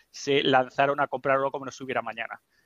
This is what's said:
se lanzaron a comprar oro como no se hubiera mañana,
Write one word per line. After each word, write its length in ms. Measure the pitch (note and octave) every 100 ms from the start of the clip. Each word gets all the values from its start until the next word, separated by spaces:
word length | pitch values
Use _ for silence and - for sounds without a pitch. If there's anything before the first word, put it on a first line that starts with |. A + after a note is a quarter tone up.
| _
se 320 | - - C#3
lanzaron 560 | D3 C3 B2+ - C#3 C#3+
a 80 | C#3
comprar 300 | C3 C#3 C3+
oro 140 | C#3
como 120 | C#3
no 80 | C3
se 140 | - C3
hubiera 160 | A#2+
mañana, 400 | A2+ A2+ A2 G#2 _ _